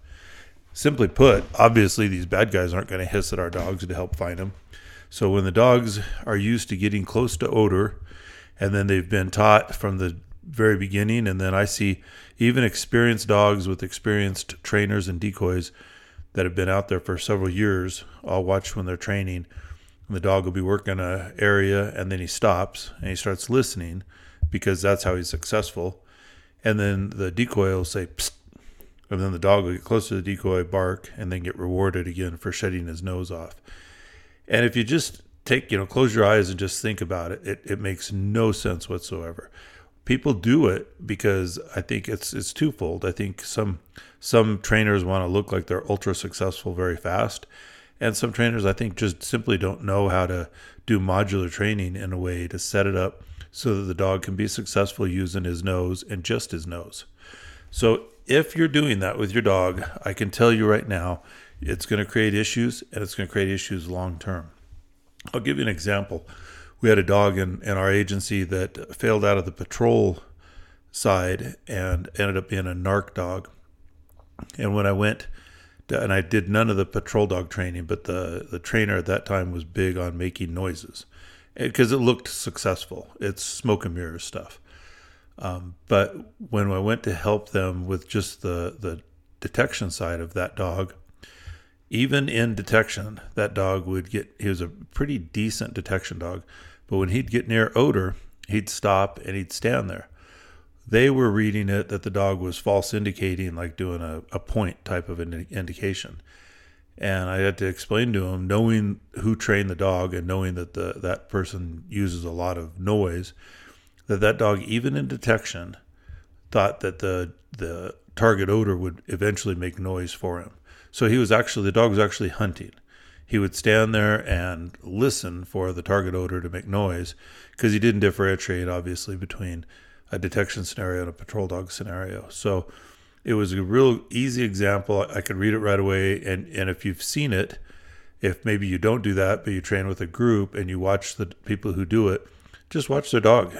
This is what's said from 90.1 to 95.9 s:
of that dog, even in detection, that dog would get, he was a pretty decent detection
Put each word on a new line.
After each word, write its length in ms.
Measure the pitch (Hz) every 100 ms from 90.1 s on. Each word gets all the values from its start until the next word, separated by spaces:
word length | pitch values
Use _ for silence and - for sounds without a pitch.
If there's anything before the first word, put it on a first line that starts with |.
| 85
of 120 | 82
that 240 | 92 90 -
dog, 380 | 92 90 95 - - - - - - - _ _ _
even 380 | 110 131 143 135
in 260 | 113 117
detection, 640 | 104 92 113 107 - 107 110 -
that 180 | - 104
dog 320 | 98 95 95
would 260 | 90 95 87
get, 200 | 104 - -
he 100 | 101
was 120 | 87
a 80 | 87
pretty 500 | 85 - - 143 127
decent 560 | 80 104 110 - 110
detection 460 | 98 -